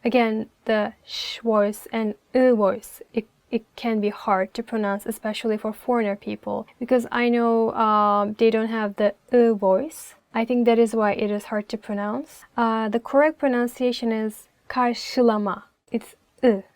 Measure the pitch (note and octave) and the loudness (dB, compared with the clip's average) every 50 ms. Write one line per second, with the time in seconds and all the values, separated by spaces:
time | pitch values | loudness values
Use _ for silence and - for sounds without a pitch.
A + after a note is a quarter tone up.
0 | _ B3 A#3 B3+ A#3 A3+ A3 A3 A3 - _ _ _ - A3 G#3+ G#3 G#3+ A3+ _ | _ 0 2 2 2 2 0 -2 -6 -8 _ _ _ -2 -2 0 0 -4 -6 _
1 | _ - - - - - - - - A3+ A3 G#3+ G3+ G#3 G#3 - - - - A3+ | _ -18 -14 -12 -12 -12 -12 -8 -2 0 2 2 2 0 -2 -6 -12 -8 -6 -4
2 | A3 G#3+ G#3 _ _ _ _ B3+ B3+ B3+ B3 A3 G#3 F#3+ F#3+ A3 - - - - | -4 -4 -4 _ _ _ _ 4 4 4 4 4 4 2 0 0 -6 -16 -20 -20
3 | - _ _ A#3 G#3+ _ _ _ _ _ - A#3 - _ _ - - A#3+ A3+ G#3+ | -20 _ _ -6 -6 _ _ _ _ _ -6 -6 -6 _ _ -8 -6 -4 -2 0
4 | G#3 G#3 G3+ - - - G3+ F#3 F#3+ G3 _ - A#3 - - A3+ G#3+ G3+ G3 G3+ | -2 -2 -4 -4 -2 0 0 0 0 -2 _ -10 -10 -6 -4 -4 -2 -2 -4 -4
5 | - - A3 - _ G#3+ G#3+ - - A#3 G#3+ G#3+ - A3 A3 - - - B3 A#3+ | -6 -8 -10 -8 _ -8 -8 -4 -4 -4 -4 -2 -4 -8 -8 -8 -4 -2 0 0
6 | A3+ G#3 G3 G#3 - - G#3+ G#3 _ - G#3 - A3 _ - _ B3 A#3+ B3+ B3+ | 0 -2 -4 -6 -8 -10 -12 -10 _ -8 -8 -8 -8 _ -12 _ -4 0 0 0
7 | A#3 - - - A#3+ A#3+ A#3+ A#3+ A#3 A#3 A#3 A3+ A3+ A3+ - - A3+ G#3+ G#3+ G#3+ | 0 -2 -4 -2 0 2 2 2 2 2 2 2 0 0 0 0 2 2 4 4
8 | G#3 G#3 G#3 G3+ G3+ G3+ G#3 _ A3+ A3+ A3 A3 A3 A3+ A3+ A3+ G#3+ G3+ G3+ - | 4 4 2 2 0 -2 -2 _ 2 2 2 2 -2 -2 -4 -4 -4 -4 -2 0
9 | G#3+ G3+ - _ _ _ - B3 A#3 A#3 A3+ G3+ G#3 F#3+ F#3+ F#3+ C4 D#4+ - - | 0 0 0 _ _ _ 4 4 4 4 2 2 2 2 2 2 2 -4 -10 -14
10 | - - - _ _ _ _ A3+ A3+ A#3 B3 B3 A#3+ A3 A#3 A3+ A#3 A3 G#3+ A3+ | -18 -20 -20 _ _ _ _ -4 -2 0 0 2 4 4 6 4 4 2 2 0
11 | G#3+ G#3 G3 - A3 G#3 G#3 G#3 G#3 - - G#3 G#3 _ - G#3+ - - G#3+ G3+ | 0 0 0 0 -2 -2 -2 -4 -6 -6 -6 -6 -6 _ -10 -12 -8 -6 -6 -6
12 | G3+ G#3 G#3+ B3+ D4 - - - - _ _ - A#3 A3+ A3+ A3 A3 A3 G#3 A#3 | -4 -4 -6 -6 -8 -10 -16 -20 -20 _ _ -2 0 0 0 0 -2 -2 -2 -4
13 | A#3 - - C4+ D4 D#4 D#4 _ - C#4 B3 B3 A#3+ A#3+ A#3+ - B3+ B3 A#3+ - | -6 0 2 4 4 4 2 _ -2 0 0 0 -2 -2 -4 -2 -2 -2 -2 -2
14 | - A#3 A3+ A3 A3 A3 G#3+ - - _ _ _ _ _ - B3+ B3 A#3+ A#3+ A3+ | -2 -2 -2 -2 -4 -6 -6 -10 -20 _ _ _ _ _ -2 0 0 0 0 -4
15 | - - - - B3 A#3 A3 G#3+ G#3 G3+ F3 - - _ _ _ _ _ - A#3 | -6 -6 0 2 4 4 4 2 -2 -4 -6 -8 -12 _ _ _ _ _ -8 -8
16 | - - - _ _ _ _ _ - B3+ A3 F#3+ G3 _ _ | -8 -8 -20 _ _ _ _ _ 2 4 4 4 -2 _ _